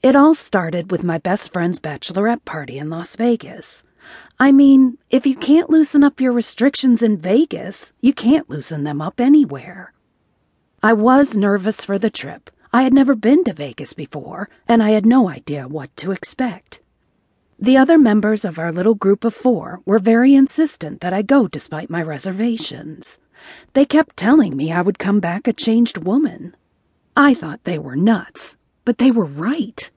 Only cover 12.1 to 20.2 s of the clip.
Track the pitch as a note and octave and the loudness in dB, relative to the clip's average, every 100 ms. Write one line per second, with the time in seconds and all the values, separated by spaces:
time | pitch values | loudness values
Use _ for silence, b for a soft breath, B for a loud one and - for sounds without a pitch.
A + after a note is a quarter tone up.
12.1 | - C#3+ F3+ - _ _ A#3+ C4 C4+ C4 | -6 -16 -16 -20 _ _ 0 4 4 4
13.1 | B3 G#3+ D4+ D#4 D#3+ D3 - C#3 - C#3+ | 2 2 2 2 -4 -12 -12 -14 -12 -12
14.1 | D3+ C3+ - G3+ _ - A#3 G#3+ A3 G#3 | -12 -12 -12 -14 _ 0 2 4 2 4
15.1 | C4 G3 C#3 - C#3+ C3 D3+ C3 - E3+ | 4 2 -2 -10 -10 -10 -12 -14 -12 -8
16.1 | F#3+ - - B3+ F3 _ - _ _ _ | -8 -10 -8 -8 -8 _ -20 _ _ _
17.1 | _ _ _ _ _ G#3 C4 C4+ E4 B3 | _ _ _ _ _ 2 4 6 6 6
18.1 | G#3+ G#3 G#3+ G3 D#3+ E3 E3 G3 G#3+ G3 | 4 0 -2 -4 -6 -6 -2 0 0 0
19.1 | G3+ A#3 - B3+ A3 - F3+ - G#3+ G3 | 0 -2 -2 -2 -2 -6 -12 -2 0 2
20.1 | A3+ | 4